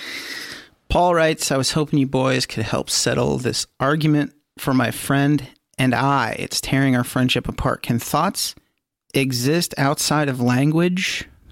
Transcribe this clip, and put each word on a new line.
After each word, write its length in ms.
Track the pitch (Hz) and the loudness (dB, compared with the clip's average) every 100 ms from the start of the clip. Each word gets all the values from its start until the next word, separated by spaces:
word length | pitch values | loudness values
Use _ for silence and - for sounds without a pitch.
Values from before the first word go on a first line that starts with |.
| - - - - - - - _ - | -12 -12 -12 -12 -14 -16 -20 _ 0
Paul 240 | 165 175 | 2 4
writes, 380 | 170 160 151 - | 4 2 2 0
"I 60 | 135 | 0
was 140 | 131 | 0
hoping 260 | 156 147 147 | 0 0 2
you 80 | 131 | 2
boys 400 | 131 131 131 - | 2 2 0 -2
could 180 | - | -4
help 240 | 110 - - | -4 -4 -2
settle 480 | - - 123 131 131 | -2 0 0 0 0
this 280 | 123 - - - | -2 -4 -6 -2
argument 540 | 135 160 156 147 143 - _ - | 0 2 2 2 0 -8 _ -6
for 160 | 147 | 0
my 180 | 127 117 | 2 0
friend 560 | - - 139 143 147 - _ _ - | -2 -2 2 2 0 -2 _ _ -2
and 160 | 131 | 0
I. 400 | 120 135 139 113 - | 2 2 0 0 -4
It's 240 | - - | -6 -6
tearing 340 | - 135 135 123 | -2 0 2 0
our 80 | |
friendship 420 | 123 131 127 123 - | 0 0 0 0 -2
apart. 360 | - 131 - | -4 -2 -2
Can 160 | - 117 | -2 -4
thoughts 560 | - 147 180 - - - _ _ _ _ _ | 0 0 0 -2 -6 -8 _ _ _ _ _
exist 600 | 139 135 123 131 170 180 - | -2 0 0 0 0 -2 -2
outside 500 | 139 156 - 151 143 | 0 0 0 0 0
of 100 | 123 | 0
language? 880 | 120 123 147 160 180 180 - - - - - | 2 2 2 2 2 0 -4 -6 -10 -20 -20